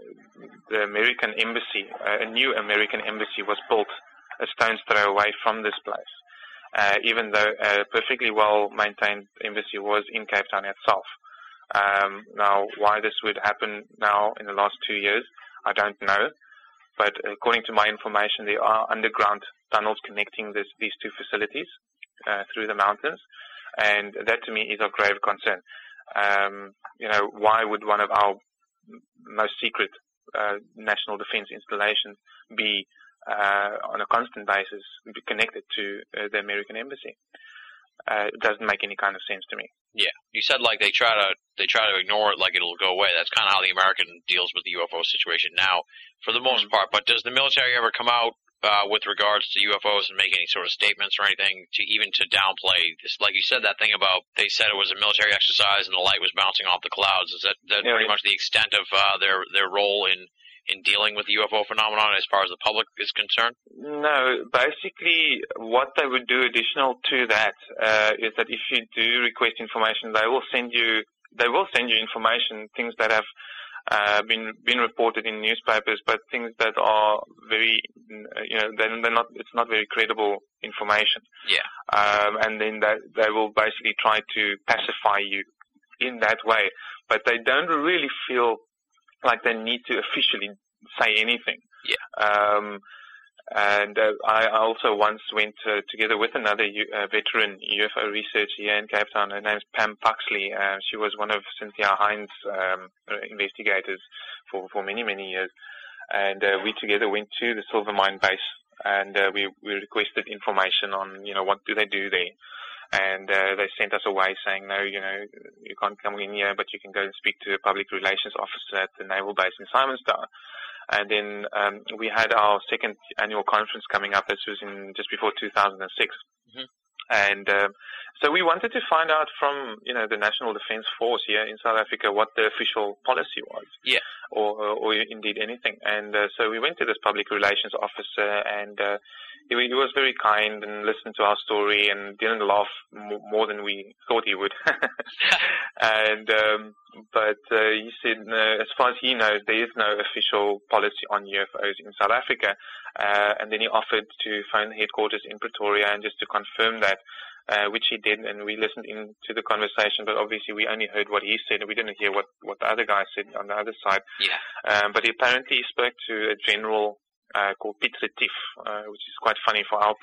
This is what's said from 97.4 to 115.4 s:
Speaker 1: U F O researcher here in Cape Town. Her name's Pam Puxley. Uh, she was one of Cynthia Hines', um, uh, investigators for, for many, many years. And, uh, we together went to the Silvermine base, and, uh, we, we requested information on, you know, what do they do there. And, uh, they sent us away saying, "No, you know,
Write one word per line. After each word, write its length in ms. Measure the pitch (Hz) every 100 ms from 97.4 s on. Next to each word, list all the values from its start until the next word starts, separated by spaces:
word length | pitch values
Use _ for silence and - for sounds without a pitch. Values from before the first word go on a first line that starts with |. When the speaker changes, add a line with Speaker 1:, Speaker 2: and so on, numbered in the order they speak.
| 107 95
Speaker 1:
U 240 | - 104
F 80 | 107 -
O 100 | 107
researcher 400 | 104 104 110 104 -
here 200 | 104 104
in 100 | 107
Cape 200 | 104 104
Town. 180 | 107 101
Her 100 | 101
name's 220 | 107 107 - -
Pam 220 | 107 104
Puxley. 520 | 113 110 - 104 98
Uh, 240 | 101 98 98 -
she 60 | 110
was 160 | 107 107
one 140 | 107
of 120 | 104 - -
Cynthia 300 | 107 - 104 95
Hines', 300 | 104 107 101 - 101
um, 400 | 95 92 92 95 _ -
uh, 40 | 104 101
investigators 680 | 104 98 - 104 95 95 95 _ - - - -
for, 200 | 98 95
for 120 | 104
many, 200 | 98 107
many 260 | 113 98 95
years. 200 | 92 95 _ - - - - -
And, 280 | - 98 98
uh, 160 | 101 98
we 100 | 104 107
together 300 | 110 101 107
went 180 | 104 104 -
to 120 | 120
the 100 | 110 -
Silvermine 480 | 110 104 101 98 98
base, 180 | 98 95 - - _ - 101
and, 320 | 98 98 101
uh, 140 | 98
we, 180 | 101 98 -
we 120 | 104
requested 560 | 101 101 113 101 - -
information 640 | 104 - 98 95 - 101
on, 320 | 98 95 98 101
you 80 |
know, 100 | 98
what 160 | 95 101 -
do 80 | 104
they 100 | 104
do 240 | 101 98
there. 220 | 92 87 - - - - - -
And, 360 | 101 95 95 98
uh, 260 | 98 95 98
they 100 | 98 -
sent 160 | 104
us 80 | 101 107
away 300 | 95 95 95 104
saying, 220 | 98 98
"No, 140 | 98
you 180 | 98 98
know, 240 | 95 98 104 -